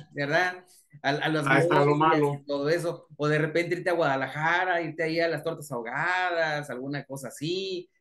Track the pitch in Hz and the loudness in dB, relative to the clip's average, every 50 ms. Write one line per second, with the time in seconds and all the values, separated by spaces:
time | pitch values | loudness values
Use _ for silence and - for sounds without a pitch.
0 | - - - 143 143 139 151 170 185 180 180 185 - _ - - _ _ - - | -14 -12 -8 -6 -2 0 2 2 2 0 -4 -8 -16 _ -20 -20 _ _ -14 -6
1 | - 139 143 147 143 156 156 156 143 135 135 135 123 120 143 147 143 147 147 147 | -2 -2 0 0 0 0 0 0 2 4 4 4 4 4 4 4 4 4 4 4
2 | 156 160 160 151 147 143 143 143 - - 143 143 143 147 165 170 156 170 160 - | 6 4 6 4 2 2 0 -2 -6 -6 -4 -2 0 0 0 0 0 -4 -6 -8
3 | - - 151 - 147 151 151 151 151 151 151 165 170 165 175 170 160 185 175 170 | -12 -16 -8 -4 0 0 2 2 0 0 0 0 0 0 -2 -2 0 0 2 2
4 | 165 143 135 135 135 139 139 147 151 165 170 175 185 185 180 170 170 151 147 160 | 2 2 2 0 -2 -4 -4 -2 0 0 2 2 2 2 0 0 -2 -4 -4 -4
5 | 165 160 160 165 165 165 160 147 151 165 160 151 143 - 135 120 113 117 123 143 | -4 -2 0 2 2 2 0 -2 -4 -6 -6 -6 -8 -8 -8 -8 -6 -6 -4 -2
6 | 160 175 180 185 185 180 170 165 165 156 151 147 147 143 123 123 131 139 143 143 | 0 0 0 2 0 0 2 0 0 0 0 -2 -4 -6 -8 -8 -6 -6 -6 -6
7 | 131 - 135 135 131 117 - - 143 160 180 190 196 190 185 175 180 - _ _ | -6 -8 -10 -10 -10 -10 -10 -6 -4 -4 -4 -4 -4 -4 -6 -8 -10 -12 _ _